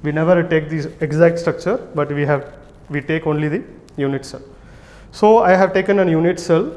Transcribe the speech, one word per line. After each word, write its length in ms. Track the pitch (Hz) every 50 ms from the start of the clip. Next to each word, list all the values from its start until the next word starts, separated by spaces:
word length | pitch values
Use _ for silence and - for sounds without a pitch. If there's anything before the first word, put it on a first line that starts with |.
| -
We 80 | 151
never 320 | 143 156 160 170 185 208 190
take 240 | 170 170 160 151 151
the 200 | 160 156 139 - - -
exact 400 | 165 143 147 156 170 170 170 170
structure, 380 | 170 170 - - - 175 220 262 - - -
but 160 | 151 147 143
we 120 | 147 143 147
have, 300 | 143 147 139 139 - - - - - - - - -
we 120 | 143 147
take 260 | 135 - 160 160 160
only 220 | 160 151 151 151 151
the 160 | 151 220 - - - - - - -
unit 280 | - 139 139 139 135 135
cell. 180 | - - - - - - - - - - - - - - - - -
So 280 | - - 214 214 220 233
I 180 | 214 180 185
have 180 | 185 190 180 185
taken 240 | 190 185 202 202 202
a 100 | 185 175
unit 300 | 160 160 165 175 180 180
cell. 340 | - - 170 165 226 311 -